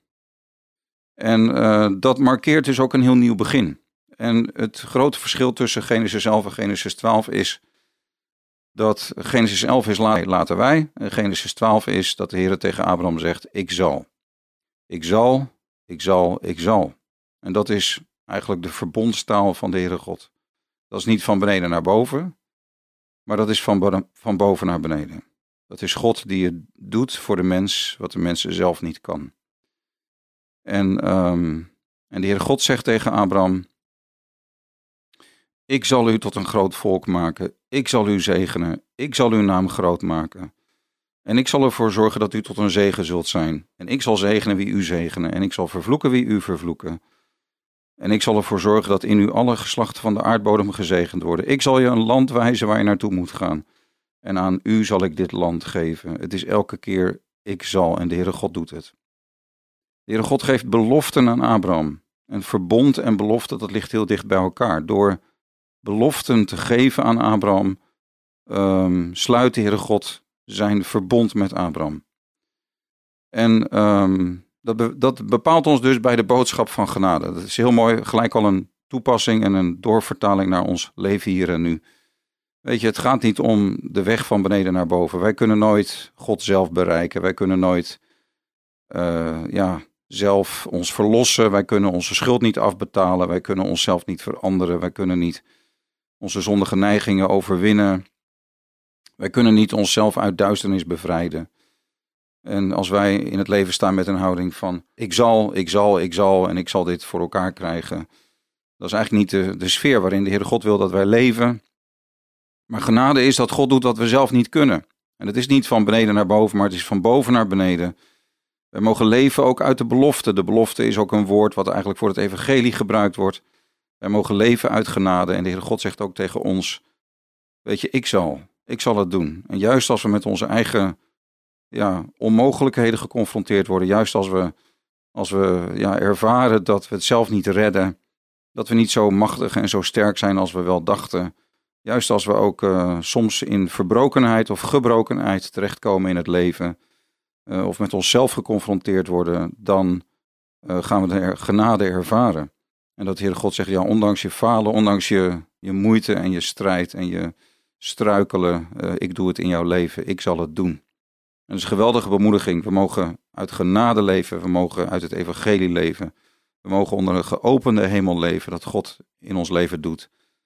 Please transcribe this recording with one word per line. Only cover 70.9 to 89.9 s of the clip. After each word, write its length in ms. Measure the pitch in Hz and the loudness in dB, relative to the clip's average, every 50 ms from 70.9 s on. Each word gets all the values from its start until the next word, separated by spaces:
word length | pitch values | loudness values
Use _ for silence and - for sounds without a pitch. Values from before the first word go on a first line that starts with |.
| - 107 92 90 120 120 117 101 - | -4 -4 0 2 2 2 2 2 0
met 200 | 107 98 92 82 | -2 -2 -2 -2
Abraham. 500 | - 90 85 73 - 78 76 76 73 _ _ _ _ _ _ _ _ _ _ _ _ _ _ _ _ _ _ _ _ _ _ _ _ _ _ | -4 -6 -4 -4 -6 -6 -6 -6 -10 _ _ _ _ _ _ _ _ _ _ _ _ _ _ _ _ _ _ _ _ _ _ _ _ _ _
En, 400 | - 113 113 117 113 110 113 - | -4 0 2 2 2 2 0 0
ehm, 680 | 107 107 104 104 104 101 98 95 95 92 92 90 90 92 _ _ _ _ | 0 2 2 4 4 4 2 2 0 0 -2 -6 -8 -12 _ _ _ _
dat 160 | - 113 110 | -6 -6 -2
be-, 220 | 113 117 113 - 139 | -2 -2 -2 -2 0
dat 280 | 127 135 127 127 110 | 0 0 0 0 -4
bepaalt 400 | 101 120 113 - 160 165 160 139 | -2 -2 0 2 4 4 4 4
ons 140 | 156 147 123 | 4 2 4
dus 200 | 123 131 135 117 | 4 2 2 4
bij 160 | 110 127 120 | 2 2 2
de 80 | 117 110 | 2 2
boodschap 440 | 95 127 127 123 - - - 113 - | 4 4 2 2 0 0 -2 -4 -2
van 200 | - - 101 - | -2 -4 -2 -2
genade. 440 | - 95 95 92 85 78 82 85 | 0 0 2 2 2 0 -2 -4
Dat 100 | 87 85 | -8 -8
is 140 | 95 104 - | -10 -8 -2
heel 160 | - 117 123 | 0 2 4
mooi, 320 | 120 117 113 117 113 110 107 | 4 6 4 4 2 0 -2
gelijk 300 | - - 113 117 110 - | -2 0 0 0 2 0
al 100 | 117 104 | 2 2
een 260 | 101 95 95 95 _ _ _ _ | 2 2 0 -2 _ _ _ _
toepassing 580 | - - 123 - 135 120 110 - 120 110 110 104 | -10 -10 -4 0 2 2 2 2 0 0 2 2
en 80 | 98 | 2
een 280 | 98 92 90 87 87 - | 2 2 0 -2 -2 -4
doorvertaling 720 | - 113 110 110 - - 107 - 104 101 101 98 95 87 | 0 2 2 2 0 -2 -8 -2 0 0 0 2 0 0
naar 140 | 92 90 98 | 0 0 0
ons 280 | 95 90 85 - - _ | -2 -2 -4 -6 -10 _
leven 360 | - 95 98 104 92 - 104 | -6 -2 -2 -2 -2 -2 -2
hier 200 | 92 92 92 85 | 0 0 0 0
en 120 | 87 82 | 0 0
nu. 200 | 85 85 82 80 _ _ _ _ _ _ _ _ _ _ _ _ _ _ _ _ | 0 -2 -2 -4 _ _ _ _ _ _ _ _ _ _ _ _ _ _ _ _
Weet 200 | - 123 123 107 | -6 -6 -4 0
je, 60 | 117 | 0
het 120 | 110 104 - | -2 -2 0
gaat 240 | - 123 135 113 | 0 0 0 2
niet 160 | - 160 147 - | 2 0 0 2
om 400 | - 117 110 104 101 95 - - | 0 2 2 2 2 0 -2 -6
de 200 | - - - 101 | -10 -6 -4 -2
weg 240 | 92 104 113 110 - | 0 0 0 -2 0
van 160 | - 113 101 | -2 0 0
beneden 300 | 95 98 104 98 92 92 | 2 2 0 0 0 0
naar 140 | 90 92 87 | 0 -2 0
boven. 340 | 80 90 87 87 80 - 87 | 0 0 0 0 0 -2 -2
Wij 140 | 92 110 104 | -2 -2 0
kunnen 240 | - 120 110 107 107 | 0 0 2 2 4
nooit 540 | 107 107 104 104 98 - - - - - _ | 4 4 4 2 0 -2 -6 -16 -16 -20 _
God 280 | _ - - 107 - | _ -4 -4 -4 -4
zelf 300 | - 101 98 95 95 78 | 0 0 2 2 2 2
bereiken. 500 | 82 87 90 87 82 82 87 82 - 90 | 0 -2 0 0 0 0 -2 -4 -6 -4
Wij 120 | 87 92 90 | -4 -4 -2
kunnen 240 | - 101 92 92 92 | -2 -2 0 0 2
nooit, 420 | 92 90 90 87 85 - - _ _ _ _ _ _ _ _ _ _ _ _ _ _ _ _ _ _ | 2 2 2 0 -2 -6 -12 _ _ _ _ _ _ _ _ _ _ _ _ _ _ _ _ _ _
eh, 540 | _ - - 87 87 85 82 82 82 80 82 82 - | _ -8 -4 -4 -4 -4 -4 -4 -6 -8 -8 -8 -6
ja, 320 | - 95 95 92 87 80 - _ | -4 -2 -2 -2 -4 -6 -10 _